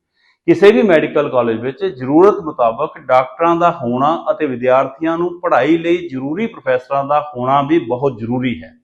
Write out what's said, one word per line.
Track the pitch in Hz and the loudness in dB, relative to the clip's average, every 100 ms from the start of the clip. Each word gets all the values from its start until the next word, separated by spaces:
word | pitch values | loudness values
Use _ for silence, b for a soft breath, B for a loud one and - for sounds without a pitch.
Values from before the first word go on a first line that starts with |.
| _ _ _ _ - | _ _ _ _ 0
ਕਿਸੇ | 165 196 | 6 6
ਵੀ | 233 | 6
ਮੈਡੀਕਲ | 226 156 151 151 143 | 4 2 2 -2 0
ਕਾਲਜ | 127 117 110 | 0 0 -2
ਵਿੱਚ | 123 135 | -6 -6
ਜ਼ਰੂਰਤ | 190 131 127 151 190 185 | -6 -6 0 4 6 4
ਮੁਤਾਬਕ | 156 - 117 113 156 170 | -4 -2 -2 0 -6 -8
ਡਾਕਟਰਾਂ | 131 127 131 - 170 170 | 0 2 2 -2 0 2
ਦਾ | 170 | 0
ਹੋਣਾ | 135 120 123 143 170 156 | 0 -4 0 0 0 -4
ਅਤੇ | 151 151 | -2 -4
ਵਿਦਿਆਰਥੀਆਂ | 123 127 131 135 - 160 165 | -2 2 2 0 -4 -4 -2
ਨੂੰ | 175 175 | -4 -4
ਪੜ੍ਹਾਈ | 175 143 139 165 | 0 2 2 0
ਲਈ | 165 175 170 | 0 -2 -4
ਜ਼ਰੂਰੀ | 131 139 165 226 | -8 -8 -6 -6
ਪ੍ਰੋਫੈਸਰਾਂ | - 131 127 - 139 | -6 -4 -4 -2 -4
ਦਾ | 139 147 147 123 | 0 -2 -2 -6
ਹੋਣਾ | 127 139 | 0 0
ਵੀ | 139 165 | 2 0
ਬਹੁਤ | 123 123 143 110 | 0 -2 -4 -4
ਜ਼ਰੂਰੀ | 113 127 127 110 | -6 -4 -4 -6
ਹੈ। | 80 - | -10 -20